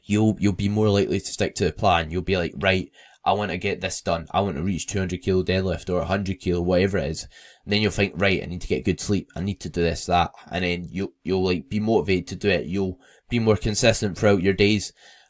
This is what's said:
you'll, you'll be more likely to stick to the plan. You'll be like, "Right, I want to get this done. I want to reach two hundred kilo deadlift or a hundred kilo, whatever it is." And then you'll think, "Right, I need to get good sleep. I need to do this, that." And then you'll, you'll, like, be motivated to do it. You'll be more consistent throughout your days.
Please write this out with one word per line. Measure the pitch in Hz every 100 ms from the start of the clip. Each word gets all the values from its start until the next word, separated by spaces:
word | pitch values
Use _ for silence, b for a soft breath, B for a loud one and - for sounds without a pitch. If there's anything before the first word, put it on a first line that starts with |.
you'll, | - 104 110 101
you'll | 101
be | 92 101
more | 104 107
likely | 101 - 95
to | -
stick | - 101 -
to |
the | 90
plan. | - 104 85 80
You'll | 90
be | 90 92
like, | 85 -
"Right, | 98 95 - b b b -
I |
want | 101 104
to | 80
get | 101 90
this | 92 -
done. | - 85 80
I | 90
want | 101 71
to |
reach | 90 82 -
two | 101
hundred | 92 90
kilo | 98 92
deadlift | 90 92 92 82 -
or | 90
a | 80
hundred | 98 98 95
kilo, | 92 87
whatever | 85 127 95 92
it | 71
is." | 80 - B B B
And | -
then | 104
you'll | 104
think, | 95 101 82
"Right, | 98 92
I | -
need | 87
to | -
get | - -
good | 85
sleep. | - 98 - -
I |
need | 95 98
to | 90
do | 85
this, | 85 - -
that." | 87 85 - -
And | 90
then | 90 87 85
you'll, | 92 95 _
you'll, | - 95
like, | 92 92 -
be | 107
motivated | 107 110 85 92 -
to | 80
do | 101
it. | 87
You'll | 71 95 95 90 b b _
be | 120
more | 110 104
consistent | 113 104 120 107 104 82
throughout | 107 101
your | 92
days. | 95 101 107 - b b b